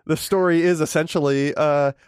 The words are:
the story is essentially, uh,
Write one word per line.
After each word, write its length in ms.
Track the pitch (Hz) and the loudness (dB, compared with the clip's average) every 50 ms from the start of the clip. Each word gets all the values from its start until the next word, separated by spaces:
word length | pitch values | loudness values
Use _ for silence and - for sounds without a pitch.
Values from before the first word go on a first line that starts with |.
| - | -6
the 100 | - 156 | -4 -4
story 460 | 151 - - 196 190 185 175 170 165 165 | -4 -2 -2 0 0 2 2 2 2 2
is 180 | 180 180 156 | 2 2 0
essentially, 720 | 151 - - 160 160 175 - 175 147 143 139 139 139 147 - | 0 -2 -2 -2 -2 -2 -2 -2 0 0 0 0 0 -2 -2
uh, 360 | - 151 151 147 143 143 139 139 _ _ | -2 0 0 2 2 0 0 -2 _ _